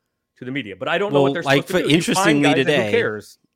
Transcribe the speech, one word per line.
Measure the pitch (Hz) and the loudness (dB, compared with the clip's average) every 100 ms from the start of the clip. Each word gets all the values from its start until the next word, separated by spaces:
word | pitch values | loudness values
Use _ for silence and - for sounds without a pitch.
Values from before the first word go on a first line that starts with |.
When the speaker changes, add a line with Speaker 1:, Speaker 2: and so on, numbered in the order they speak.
| _ _ _ - | _ _ _ -16
Speaker 1:
to | |
the | 123 | -10
media. | 139 107 90 | -8 -10 -8
But | 147 | -4
I | 175 | -4
don't | 202 | 0
know | 143 | 2
what | 139 | 2
Speaker 2:
Well, | |
Speaker 1:
they're | 139 | 0
Speaker 2:
like, | 143 143 - | 0 0 0
Speaker 1:
supposed | |
to | |
Speaker 2:
for | 180 | -2
Speaker 1:
do. | |
You | - | 0
find | 165 | 0
Speaker 2:
interestingly | - 185 202 143 | 0 2 2 4
Speaker 1:
guys, | 147 139 | 2 2
and | 135 | 2
who | |
Speaker 2:
today, | 143 107 | 0 0
Speaker 1:
cares? | 233 143 107 - - _ | 0 -2 -6 -14 -20 _